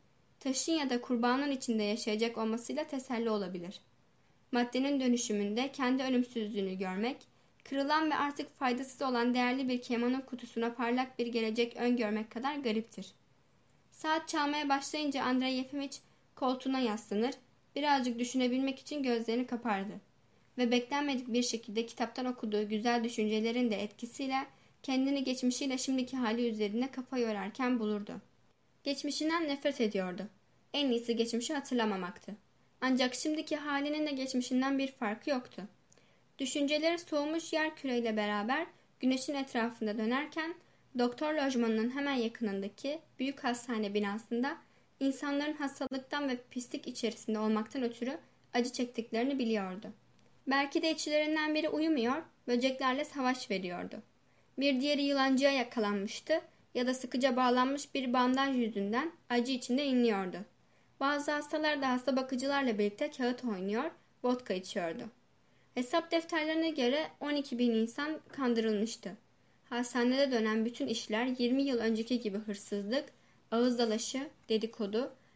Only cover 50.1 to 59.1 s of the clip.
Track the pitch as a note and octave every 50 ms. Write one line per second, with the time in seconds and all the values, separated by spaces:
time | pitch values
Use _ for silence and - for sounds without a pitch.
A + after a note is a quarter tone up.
50.1 | - _ - - - _ - - C4 C#4 C#4+ C#4+ - E4 D#4+ D#4+ D#4 D#4 - D4+
51.1 | D4 D4+ D4+ D4+ D#4 D#4 D4+ D#4 D4+ D#4 D#4 D4+ - D4+ D#4 E4 D#4+ C4+ A3 A#3+
52.1 | C4+ D#4 - - _ _ - - A#3+ A#3+ B3+ C#4 C4 C4 C#4 B3+ B3+ C#4 D4+ D4
53.1 | - C#4+ B3+ B3 B3+ B3+ - - G3+ F#3 F#3 F3 F3 - - F#3+ - G#3+ - _
54.1 | _ _ _ _ _ _ _ _ - - C4+ C#4+ C4+ B3 C4+ D4 D4 C#4 C#4+ C#4
55.1 | C#4 C#4 C4 C4+ C4+ B3+ C#4 C#4 C#4 C4 A#3+ A#3+ - A#3+ G#3 G3+ G#3 G3+ G3 A3
56.1 | - - - - D#4 E4+ - - - _ - _ - A#3+ B3 B3+ B3+ B3+ - -
57.1 | - B3+ B3+ C4+ B3 B3+ B3+ B3 B3 B3+ B3+ C4 C#4 C#4+ - - - C#4 B3+ B3+
58.1 | A#3+ B3+ B3 B3 B3+ C4+ C4+ C#4 C4+ B3 A#3+ G#3+ A3+ G3+ G3 G3+ A3 B3 D4+ E4+